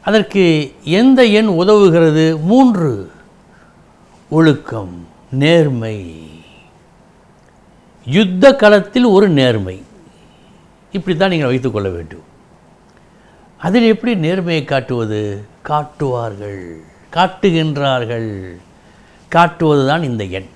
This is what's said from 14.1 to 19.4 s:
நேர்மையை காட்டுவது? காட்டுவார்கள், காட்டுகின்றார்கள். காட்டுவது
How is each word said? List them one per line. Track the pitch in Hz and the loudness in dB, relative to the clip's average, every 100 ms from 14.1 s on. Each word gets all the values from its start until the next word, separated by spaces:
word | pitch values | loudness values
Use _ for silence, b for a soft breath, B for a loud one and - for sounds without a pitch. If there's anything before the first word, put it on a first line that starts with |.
| 214 156 | -2 -2
நேர்மையை | 190 170 165 135 | -4 -4 -6 -2
காட்டுவது? | 139 123 123 110 107 104 101 104 _ - | -6 -4 -6 -4 -4 -6 -8 -14 _ -6
காட்டுவார்கள், | 151 147 - 139 123 113 101 104 98 87 80 80 _ - 165 | -6 -6 -8 -6 -4 -8 -10 -14 -14 -16 -18 -20 _ -10 -4
காட்டுகின்றார்கள். | 180 - 202 165 156 143 143 127 117 117 113 98 92 87 - _ b b b b _ | -4 0 -2 0 -2 -2 -2 -2 -4 -6 -8 -10 -14 -18 -20 _ b b b b _
காட்டுவது | 165 | 0